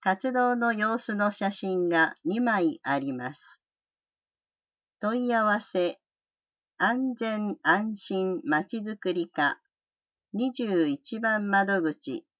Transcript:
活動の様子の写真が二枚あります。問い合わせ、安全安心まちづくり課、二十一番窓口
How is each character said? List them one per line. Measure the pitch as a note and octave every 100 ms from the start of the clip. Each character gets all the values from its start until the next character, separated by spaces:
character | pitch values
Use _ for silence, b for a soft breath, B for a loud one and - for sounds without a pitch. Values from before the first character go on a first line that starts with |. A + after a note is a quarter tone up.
活 | - G3 C4
動 | B3 B3 A#3+
の | A#3
様 | A3 G#3+ A#3
子 | -
の | G#3 G#3
写 | G3+ G3
真 | G3+ G3 F#3 F3
が | E3+ D#3+ - D#3
二 | G#3+
枚 | B3 G#3 E3+ -
あ | - C#3
り | C#3
ま | C3 D3+ -
す。 | - - _ _ _ _ _ _ _ _ _ _ _ _ _ _
問 | G#3 A#3+ B3
い |
合 | A#3
わ | G#3+ G#3
せ、 | A#3 F#3 F3 - _ _ _ _ _ _ _ _
安 | F#3 B3 C4
全 | B3 A3+ G#3+ G#3 F#3+
安 | - F3+ A3 G#3
心 | - F#3+ F#3+ F3+ -
ま | D3+
ち | F#3+ A3+
づ | G#3 G#3+
く | F#3+
り | F3 E3+
課、 | - C#3+ - _ _ _ _ _ _ _
二 | G3 B3+
十 | A#3+ A#3 F#3 D#3
一 | C#3 - A3
番 | A3+ G#3+ G3+
窓 | G3 G3 G3
口 | D#3+ D3+ - B2+ - _